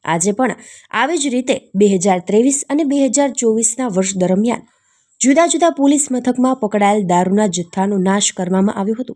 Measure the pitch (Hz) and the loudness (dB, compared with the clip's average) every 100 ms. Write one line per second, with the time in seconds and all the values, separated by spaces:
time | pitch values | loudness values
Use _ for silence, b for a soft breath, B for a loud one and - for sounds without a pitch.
0 | - 165 190 202 254 - B B B 220 | -2 -2 -2 -2 -4 -4 B B B -4
1 | 262 339 277 247 254 214 _ 190 202 190 | -2 -2 -2 -2 -2 -4 _ 0 2 2
2 | 196 185 175 208 254 277 - 285 294 285 | 2 0 0 2 2 -2 -4 -2 0 0
3 | 269 285 285 - 226 220 220 - 254 185 | 0 2 -2 0 0 0 -2 -4 -2 -2
4 | 190 190 175 185 226 - - _ _ _ | -2 -2 0 2 0 -4 -10 _ _ _
5 | _ _ 247 285 339 339 339 330 277 294 | _ _ 2 4 2 2 0 2 2 2
6 | - 247 254 247 254 262 208 214 202 214 | 0 -2 -2 0 0 0 -2 0 2 2
7 | 180 175 185 202 214 175 170 196 196 202 | 2 2 2 2 0 -2 -6 -4 -2 0
8 | 185 202 - - 180 185 196 208 196 226 | 0 0 -2 -4 -2 0 0 0 -4 -4
9 | 254 | -8